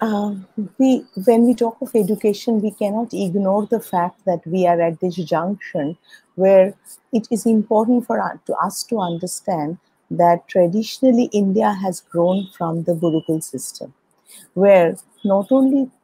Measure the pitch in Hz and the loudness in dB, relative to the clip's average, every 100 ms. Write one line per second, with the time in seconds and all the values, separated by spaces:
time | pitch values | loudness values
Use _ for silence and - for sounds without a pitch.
0 | 226 208 208 196 190 - 196 - 262 254 | -2 -2 -4 -6 -10 -10 -6 0 2 2
1 | - 190 190 233 240 233 233 - 254 233 | -2 -2 4 4 4 2 -2 -4 -2 0
2 | 196 202 214 202 - 220 208 208 208 214 | 0 0 -2 -2 -2 -2 -2 -4 -4 -4
3 | 233 185 196 196 190 202 208 226 - 180 | -6 -6 -4 -2 0 0 0 -4 -2 -2
4 | 175 - 190 170 160 185 175 170 170 165 | -2 -4 -4 -4 -2 0 2 2 0 -2
5 | 185 175 156 160 180 202 - 170 143 175 | -6 -4 -4 -2 -4 -8 -8 -6 -6 -8
6 | _ - _ - 190 190 190 - - - | _ -20 _ 0 4 6 4 0 -20 -20
7 | - 226 220 220 233 220 208 214 226 247 | -4 -4 -2 -2 2 2 2 0 2 0
8 | 233 226 185 - - - 185 - - 220 | 0 -4 -4 -8 -8 -4 -4 -6 -6 -4
9 | 175 170 180 - - 170 147 180 _ _ | -4 -6 -8 -8 -6 -4 -4 -8 _ _
10 | - 165 175 170 - 190 170 208 220 - | -8 2 2 2 0 0 2 0 -6 0
11 | 262 233 247 208 196 196 214 196 190 175 | 2 2 2 0 0 0 0 -2 -6 -8
12 | - 170 175 190 185 - 170 165 160 165 | -6 -2 0 0 -6 -8 -6 -4 -4 -2
13 | 170 156 165 160 - 127 - - 127 _ | 0 -2 -2 -6 -6 -12 -12 -14 -18 _
14 | _ _ _ - - 175 202 190 165 190 | _ _ _ -20 -8 2 6 6 4 -2
15 | - _ 202 196 196 269 269 277 262 _ | -12 _ -2 0 2 2 4 2 -2 _